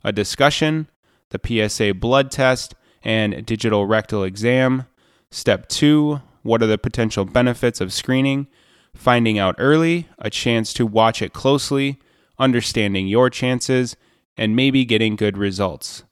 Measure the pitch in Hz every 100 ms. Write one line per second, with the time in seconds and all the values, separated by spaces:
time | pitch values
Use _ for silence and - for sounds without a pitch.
0 | - 104 101 - 139 - 156 156 156 _
1 | _ _ _ - - 113 107 - 107 95
2 | 117 135 135 - 131 127 - - _ _
3 | 110 110 107 73 113 110 113 104 101 110
4 | - 107 95 98 113 127 131 131 127 _
5 | _ _ _ - - 95 - - 147 151
6 | 151 147 - _ - 113 110 107 120 -
7 | 113 107 98 123 123 123 123 - 95 -
8 | - 131 135 139 143 _ _ _ _ -
9 | - 120 113 104 95 - 135 156 165 175
10 | 165 _ 113 - 123 117 110 - 117 107
11 | 113 - 101 - 135 143 - 139 139 139
12 | _ _ _ - 131 120 - 117 104 95
13 | 95 110 127 - 127 127 - 127 123 -
14 | _ _ _ - 107 113 135 135 123 110
15 | 110 107 104 101 101 95 95 71 - -
16 | _